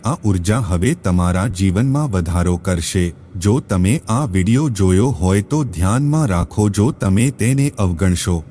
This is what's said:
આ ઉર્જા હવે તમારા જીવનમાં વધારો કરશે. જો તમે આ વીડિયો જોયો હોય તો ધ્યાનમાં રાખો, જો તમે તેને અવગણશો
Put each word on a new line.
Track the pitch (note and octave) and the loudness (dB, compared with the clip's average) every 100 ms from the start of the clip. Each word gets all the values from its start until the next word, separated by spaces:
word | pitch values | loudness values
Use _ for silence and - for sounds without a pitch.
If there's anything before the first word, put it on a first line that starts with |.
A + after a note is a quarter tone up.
| A#2 | -4
આ | E3 | -4
ઉર્જા | A2 F#2 F2 A2+ | -2 0 0 -2
હવે | G2 F2+ G2+ | 0 0 0
તમારા | E3+ G2 F2+ F2 F2+ G#2 | -2 0 0 0 0 -2
જીવનમાં | F#2 G2 F#2 C3+ C#3+ D3+ | 0 0 0 0 -2 -2
વધારો | F#2 E2+ F2 F2 F2 | -2 -2 0 0 -2
કરશે. | - E2+ D#2+ F#2+ F2 - - F#2+ | -2 -4 -2 -2 -2 -6 -14 -4
જો | F#2+ B2+ | 0 0
તમે | - F#2+ F#2 D#3 - | 0 0 2 0 -2
આ | A2+ C#3+ | -2 0
વીડિયો | F#2 F#2 B2+ D#3 | 0 2 2 0
જોયો | G2 F#2+ F#2 B2+ | 0 2 4 2
હોય | - F#2 G2+ | 0 0 0
તો | G2+ D3+ | 0 -4
ધ્યાનમાં | B2+ E2+ F#2 A#2+ C#3+ D3+ C#3 | -4 -2 0 0 0 0 0
રાખો, | F2 E2+ - G#2 | 0 -2 0 0
જો | G2+ A2+ | 2 0
તમે | D#3 G2 F#2+ C3 | 0 0 2 0
તેને | - A2 C#3 C#3+ C#3 | 0 0 0 0 0
અવગણશો | F#2 E2 F#2+ F2 - E2+ D#2 | -2 0 0 0 0 -2 -4